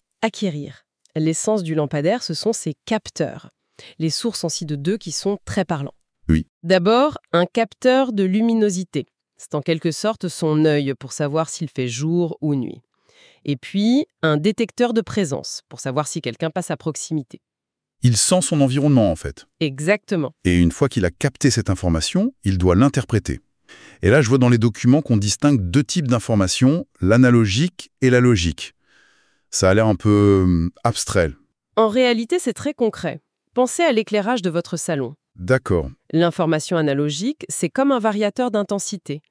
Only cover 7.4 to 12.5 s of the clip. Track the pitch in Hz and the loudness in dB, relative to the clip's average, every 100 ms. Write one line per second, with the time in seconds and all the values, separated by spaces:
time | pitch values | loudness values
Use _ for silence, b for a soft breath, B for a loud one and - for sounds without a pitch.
7.4 | 175 - 226 _ 254 262 262 208 190 196 | 0 -2 -4 _ 2 2 2 0 0 2
8.4 | 233 226 208 180 185 143 - _ _ _ | 2 2 0 -2 -4 -6 -8 _ _ _
9.4 | - 151 143 160 170 147 214 214 180 - | -8 -6 -2 -2 -2 -2 -4 -4 -8 -4
10.4 | 160 151 156 147 139 127 131 - 147 156 | 0 2 4 2 -2 -6 -10 -6 -4 -2
11.4 | 160 - 160 - 127 117 156 175 165 - | -4 -8 -8 -6 -6 -4 -2 -2 -2 -4
12.4 | 151 | -4